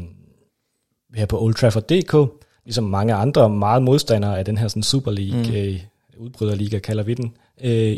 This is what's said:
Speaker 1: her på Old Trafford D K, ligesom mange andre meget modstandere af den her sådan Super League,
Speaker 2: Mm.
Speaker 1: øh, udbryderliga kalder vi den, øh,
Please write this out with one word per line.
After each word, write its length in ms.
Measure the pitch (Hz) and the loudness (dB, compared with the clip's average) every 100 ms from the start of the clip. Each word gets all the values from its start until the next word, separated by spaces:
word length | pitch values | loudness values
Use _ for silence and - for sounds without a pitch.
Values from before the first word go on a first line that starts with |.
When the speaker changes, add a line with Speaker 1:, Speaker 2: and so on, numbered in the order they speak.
| 87 92 - _ _ _ _ _ _ _ _ 107 | -10 -16 -20 _ _ _ _ _ _ _ _ -6
Speaker 1:
her 100 | 104 | -2
på 160 | 101 | 0
Old 120 | 113 110 | 0 2
Trafford 280 | 110 107 | 2 2
D 200 | - 175 - | 0 0 2
K, 80 | 151 139 - _ _ - | 2 2 -2 _ _ -8
ligesom 180 | 113 | -4
mange 300 | 104 98 110 | -2 0 0
andre 360 | 104 120 147 110 | 0 2 4 4
meget 320 | 104 104 123 | 4 2 2
modstandere 560 | 127 143 - 107 104 95 | 4 2 2 0 0 -2
af 60 | 95 | -2
den 120 | 107 | -2
her 100 | 113 | -2
sådan 160 | 110 | -2
Super 280 | 104 139 131 | -2 -2 -2
League, 320 | 101 98 120 | -4 -4 -4
Speaker 2:
Mm. 120 | 117 107 | -2 -2
Speaker 1:
øh, 240 | 98 95 95 _ _ - | -2 -6 -10 _ _ -18
udbryderliga 600 | 120 - 107 98 104 107 | -16 -4 -4 -2 -2 -4
kalder 240 | - 107 | -4 -4
vi 100 | 104 | -2
den, 200 | 120 117 - _ - | -4 -6 -10 _ -8
øh, 340 | 127 117 110 | -2 2 2